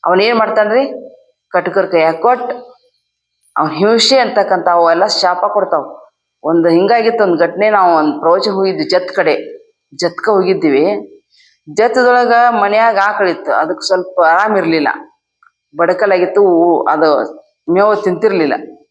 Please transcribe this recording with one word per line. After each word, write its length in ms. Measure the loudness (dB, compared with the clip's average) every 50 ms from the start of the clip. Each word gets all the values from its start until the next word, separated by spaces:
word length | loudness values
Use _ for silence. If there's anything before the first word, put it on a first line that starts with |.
| 0
ಅವನ್ 160 | 0 2 2
ಏನ್ 180 | 2 2 2 0
ಮಾಡ್ತಾನ್ರಿ? 440 | 0 0 0 0 0 2 2 0 0 -2 -6 -12 -16 -18 -20 -20 _ _ _ _ _ _ -4
ಕಟಕರ್ 380 | -4 -4 -2 -2 -2 -2 0 0
ಕೈಯಾಗ 220 | 0 2 2 0 0 0
ಕೊಟ್ 240 | 0 0 0 -2 -8 -10 -10 -12 -20 -20 _ _ _ _ _ _ _ _ _ _ _ _ _ _ _ _
ಅವ್ನ್ 160 | -4 -4 -4 -2 -2
ಹಿಂಸೆ 400 | 0 2 2 2 2 2 2 2
ಅಂತಕ್ಕಂಥ 500 | 2 0 0 -2 0 0 -2 -2 0 0
ಅವೆಲ್ಲ 380 | 2 2 2 2 2 2 0
ಶಾಪ 360 | -2 -2 -2 0 -2 -2 0 -2 -2 0
ಕೊಡ್ತಾವ್. 320 | -2 -2 0 -2 -4 -4 -6 -14 -20 -20 -20 _ _ _ _ _ _ _
ಒಂದ್ 260 | -2 0 2 2 2
ಹಿಂಗಾಗಿತ್ತು 540 | 2 2 2 2 2 2 2 0 0 0 0
ಒಂದ್ 140 | 0 2 0
ಘಟನೆ, 300 | 0 -2 0 0 0 2
ನಾವು 200 | 2 2 2 2 2
ಒಂದ್ 180 | 2 0 0 -2 -2
ಪ್ರವಚನ 300 | 0 0 0 2 0 -2
ಹೋಗಿದ್ವಿ 340 | -2 -2 -2 -2 -2 -4 -4 -2
ಜತ್ 220 | -2 -2 -2 -2 -4
ಕಡೆ, 180 | -2 0 0 0 -2 -4 -10 -16 -20 -20 _ _ _ _ _ -12
ಜತ್ಕ 340 | -6 -6 -6 -6 -4 -2 0
ಹೋಗಿದ್ದೀವಿ. 560 | 0 2 2 0 0 0 0 0 2 2 2 0 -2 -4 -8 -14 -20 -20 _ _ _ _ _ _ _ _ _ -12 -2 0
ಜತ್ತದೊಳಗ 540 | 0 0 2 2 2 4 4 2 2 2 4 4 4 2 2 2 0
ಮನ್ಯಾಗ 360 | 0 2 2 2 2 2 0 0
ಆಕಳಿತ್ತು, 500 | -2 0 -2 -2 -2 -2 -4 -4 -4 -2
ಅದಕ್ 300 | -2 -2 -2 -6 -8 -4
ಸ್ವಲ್ಪ 380 | -2 -2 -2 -2 -4 -2 0
ಆರಾಮ್ 360 | 2 2 4 2 2 0 0 -2
ಇರ್ಲಿಲ್ಲ, 300 | 0 0 0 0 0 -2 -4 -6 -10 -20 _ _ _ _ _ _ _ _ _ _ _ _ _
ಬಡಕಲಾಗಿತ್ತು, 640 | -2 0 0 0 0 0 0 2 0 0 0 2 2
ಊ-, 440 | 2 4 4 4 2 2 2 0 0 0 0
ಅದು 160 | 0 2 2 2 0 -2 -4 -10 -16 -20 _ _ _ _ -2 0
ಮೇವು 220 | 2 2 2 0
ತಿಂತಿರ್ಲಿಲ್ಲ. 580 | 0 -2 -4 -4 0 0 0 0 0 0 -2 -2 -4 -8 -12 -20 -20 _ _